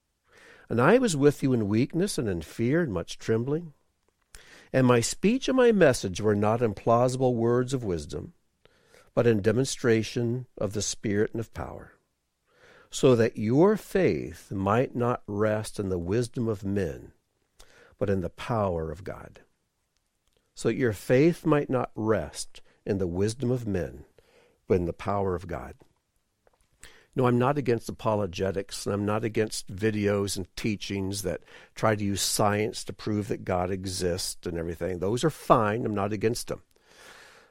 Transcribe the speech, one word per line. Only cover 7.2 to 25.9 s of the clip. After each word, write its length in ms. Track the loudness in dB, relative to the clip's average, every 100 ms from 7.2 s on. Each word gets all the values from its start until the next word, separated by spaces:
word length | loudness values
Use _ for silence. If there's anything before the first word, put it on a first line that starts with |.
| 0
words 380 | 2 2 2 0
of 100 | -4
wisdom, 520 | -4 -4 -6 -10 -10 -16 _ _ _ _ _ _ _
but 120 | 2 2
in 140 | 4
demonstration 1080 | 2 2 0 0 2 2 2 -2 -2 -4 -8 -6
of 160 | -4
the 80 | -4
Spirit 480 | -4 -4 -2 0 0
and 80 | -2
of 140 | -10
power, 400 | -10 -12 -12 -18 _ _ _ _ _ _ _ -20 -20 _
so 260 | 2 4 6
that 220 | 4 0
your 400 | 0 4 4 2
faith 760 | -2 0 2 2 -4 -12 -10
might 420 | -2 2 4 2
not 280 | 0 -2 -2 -4
rest 540 | -2 0 0 -4 -6
in 80 | -4
the 100 | -2
wisdom 500 | 0 -2 -2 -4 -4
of 180 | -4 -2
men, 480 | -2 -2 -6 -14 -20 _ _ _ _ -20 -20 -20 _
but 140 | 0
in 100 | 0
the 80 | -2
power 640 | -8 -2 0 2 0 -4
of 140 | -8
God." 360 | -12 -12 -16 -20 -20 _ _ _ _ _ _ _ _ _ _
So 140 | -4 -2
that 80 | 2
your 160 | 0
faith 540 | 0 2 6 6 4 0
might 240 | 0 0
not 220 | -2 -2
rest 680 | -4 0 0 0 -10 -14 -14 -20 _
in 140 | -4 -2
the 80 | -2
wisdom 440 | 0 -2 -2 -2
of 160 | -2 -2
men, 380 | -4 -4 -8 -18 _ _ _ _ _ 0
but 80 |
in 100 | 0
the 80 | 0
power 420 | -4 -4 -2 -2
of 120 | -4 -6
God. 300 | -10 -10 -18 -20